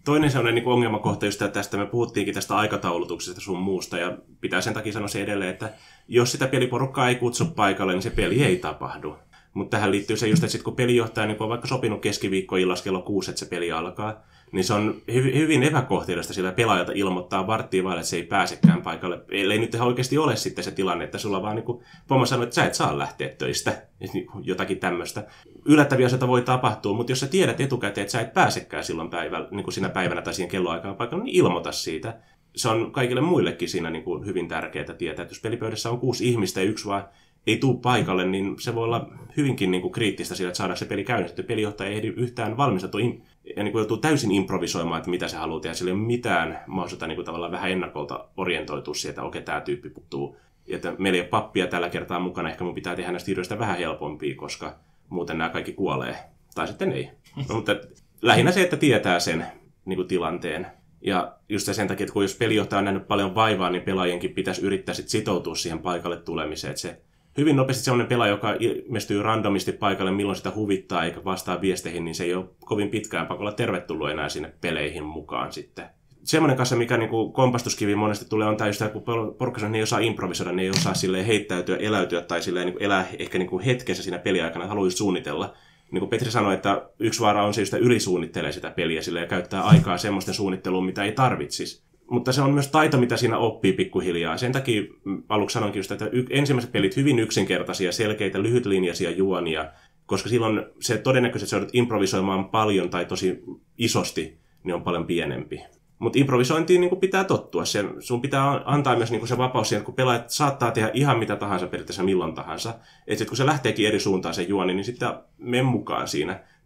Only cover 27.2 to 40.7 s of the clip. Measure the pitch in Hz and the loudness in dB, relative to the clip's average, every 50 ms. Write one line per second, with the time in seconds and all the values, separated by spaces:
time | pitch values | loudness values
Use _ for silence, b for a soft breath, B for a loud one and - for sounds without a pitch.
27.2 | 139 135 190 190 170 127 110 113 135 135 127 - 113 101 - 104 98 - - 113 | -2 0 2 2 4 2 2 0 -2 -2 -2 -2 -2 -2 -2 -4 -4 -2 -2 -4
28.2 | 117 - - 190 151 104 - 87 - - - 76 80 - 80 82 82 82 87 85 | -4 0 2 4 4 4 2 -2 -6 -8 -8 -8 -6 -4 -4 -6 -6 -6 -6 -6
29.2 | 78 78 87 80 76 - 98 101 92 92 90 98 95 90 - 95 90 87 87 87 | -6 -4 -4 -6 -6 -6 -8 -8 -6 -6 -4 -2 -2 -2 0 0 0 0 -2 -4
30.2 | - 87 82 92 87 85 98 92 90 85 85 82 - 98 98 - 120 - - 190 | -4 -4 -4 -4 -4 -2 -2 -2 0 0 -2 -4 -6 -8 -6 -6 -6 -6 -4 -6
31.2 | 247 - - 180 143 92 87 85 - 76 - - - 90 80 78 - 113 - b | -4 2 4 6 6 6 4 0 -2 -4 -6 -6 -4 -6 -6 -6 -6 -8 -10 b
32.2 | b b b b b _ - - - 117 110 117 113 - - - 123 120 127 127 | b b b b b _ -6 -2 0 0 2 0 0 -2 -2 -2 0 0 0 2
33.2 | 147 180 170 131 90 82 - - 87 82 - 85 82 80 80 80 - 90 82 69 | 2 2 4 4 2 2 0 -2 -4 -4 -2 -2 -4 -4 -6 -6 -6 -6 -6 -4
34.2 | - 104 92 90 85 82 82 80 - 80 - 76 76 82 82 - 87 80 80 90 | -4 -4 -4 -4 -4 -4 -6 -6 -6 -6 -8 -8 -8 -8 -8 -8 -6 -6 -6 -8
35.2 | 85 - - - - 107 117 117 113 110 110 107 - 117 123 123 135 131 120 - | -10 -12 -12 -8 -6 -6 -6 -4 -4 -6 -6 -6 -4 -4 -4 -2 0 -2 0 2
36.2 | 110 123 120 113 95 90 - 98 95 107 107 - 104 101 98 98 95 b b b | 2 2 2 2 2 0 0 0 0 0 0 -2 -4 -4 -4 -4 -6 b b b
37.2 | b b b b b 107 110 - 139 131 120 - - 123 123 107 85 92 92 92 | b b b b b 0 2 4 4 2 2 2 2 2 2 2 2 2 2 2
38.2 | 90 95 95 98 98 98 - - - 123 113 113 117 117 117 113 - - - - | 2 2 0 0 -2 -2 -4 -6 -4 -4 -2 0 0 0 0 -2 -2 -6 -12 -16
39.2 | - - - 156 143 135 117 - 98 92 92 92 92 90 - 110 113 98 92 - | -18 -6 -2 0 2 2 2 2 2 2 2 2 0 -2 0 0 0 0 0 -2
40.2 | 85 - 92 90 90 90 90 - 98 90 | -4 -6 -4 -4 -4 -4 -2 -2 -2 -2